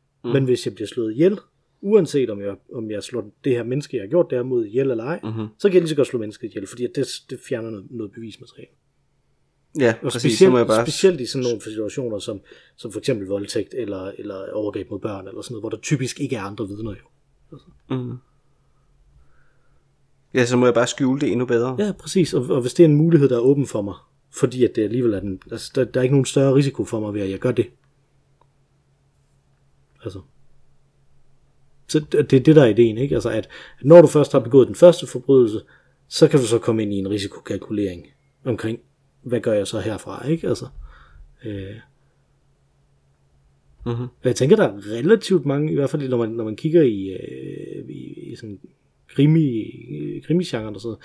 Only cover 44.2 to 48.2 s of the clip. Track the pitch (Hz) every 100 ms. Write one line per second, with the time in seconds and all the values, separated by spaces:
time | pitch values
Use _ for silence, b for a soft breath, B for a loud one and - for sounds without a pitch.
44.2 | 127 117 131 214 147 101 101 113 147 214
45.2 | - 185 139 139 156 156 135 151 131 123
46.2 | 113 117 110 104 160 165 135 101 95 92
47.2 | - - - - - - - - - -